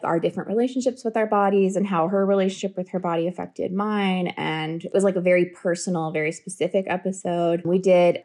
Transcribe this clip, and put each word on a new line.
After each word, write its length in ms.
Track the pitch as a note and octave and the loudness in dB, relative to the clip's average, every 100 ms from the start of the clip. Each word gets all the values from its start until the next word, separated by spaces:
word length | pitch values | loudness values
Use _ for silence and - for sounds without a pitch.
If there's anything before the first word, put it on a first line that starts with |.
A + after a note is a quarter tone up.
our 160 | - E3 | -2 -2
different 300 | E3+ F#3+ F3 | -2 -4 -4
relationships 560 | G#3+ B3+ B3+ B3 C4 | 0 0 0 -2 -2
with 120 | A#3+ A3+ | -4 -2
our 100 | A3 | 0
bodies 500 | G#3 G3 G3 F#3+ F#3+ | 2 2 4 2 2
and 100 | G3+ | 0
how 220 | F3 E3 | 0 2
her 180 | G3 G3 | 2 2
relationship 500 | G3 F#3+ F#3+ G3 F#3+ | 2 2 -2 -6 -6
with 120 | F#3 | -6
her 80 | F#3 | -4
body 300 | F#3 E3 E3+ | -2 -2 -2
affected 440 | F3 F3 - - | -4 -10 -6 -4
mine. 640 | F#3 G#3+ G#3 G3 F#3 F3+ - | -2 -2 0 0 0 -2 -4
And 480 | D#3 D#3 D#3 E3 | -4 -4 -4 -6
it 80 | F3 | -2
was, 120 | G3 | 2
like, 120 | G3 F#3 | 2 2
a 40 | |
very 260 | F3+ F3+ F3 | 2 4 2
personal, 640 | - F#3 F3 - F3 D#3+ | -2 -4 -2 -2 -2 -2
very 220 | D#3 D3+ | -2 -4
specific 540 | E3+ - - F3 G3 F#3+ | -6 -10 -4 -2 -2 -2
episode. 720 | F#3 G3 F#3+ F3+ F3 E3+ E3+ | -4 -4 -6 -4 -2 0 0
We 140 | E3+ F#3 | 0 2
did 400 | F#3 F3+ F3 E3+ | 4 6 6 2